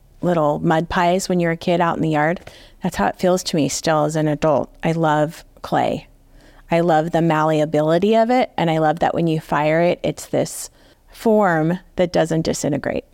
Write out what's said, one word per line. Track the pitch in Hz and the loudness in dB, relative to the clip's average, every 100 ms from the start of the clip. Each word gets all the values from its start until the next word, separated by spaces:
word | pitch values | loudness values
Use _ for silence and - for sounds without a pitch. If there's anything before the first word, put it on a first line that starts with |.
| - - | -20 -6
little | 170 170 151 156 | -2 0 0 0
mud | 165 160 165 | 0 0 0
pies | - 175 185 - | 0 0 0 0
when | 180 | -2
you | 170 | 0
were | |
a | 165 | -2
kid | - 170 | -2 0
out | 170 - | 0 0
in | |
the | 160 | 0
yard. | 151 151 180 - - - - | 0 0 -2 -8 -20 -20 -8
That's | 185 - | -6 -2
how | 202 | -2
it | - | 0
feels | 185 180 | 0 0
to | - 170 | 0 -2
me | 143 | -2
still | - - 156 | -2 0 0
as | 151 160 | 0 0
an | 156 | -2
adult. | 147 160 139 - - | 0 0 0 -2 -6
I | 170 | -4
love | 165 160 151 151 - - - | 0 0 0 0 -4 -20 -18
clay. | - 151 120 - - - _ - - - - | -6 -2 -2 -4 -10 -20 _ -20 -20 -18 -4
I | 170 | 0
love | 175 156 160 | 2 2 2
the | 170 | 0
malleability | 165 156 156 156 151 151 156 170 202 220 | 2 2 2 0 0 0 2 2 2 2
of | 226 | 2
it, | 247 240 - | 2 0 -2
and | 170 | 0
I | 160 | 2
love | 156 151 | 0 0
that | - | 0
when | - 170 | 0 0
you | 160 | -2
fire | - 156 151 160 | -2 -2 0 2
it, | 175 - | 2 0
it's | 156 139 - | -4 -8 -4
this | 139 147 - - _ - _ _ | -4 -4 -6 -14 _ -20 _ _
form | - 233 214 202 165 156 175 - - | -4 2 4 4 2 0 -2 -6 -2
that | 180 | 0
doesn't | 175 160 160 | 2 0 0
disintegrate. | 160 - 143 143 - - - | -2 -2 -2 -4 -4 -6 -8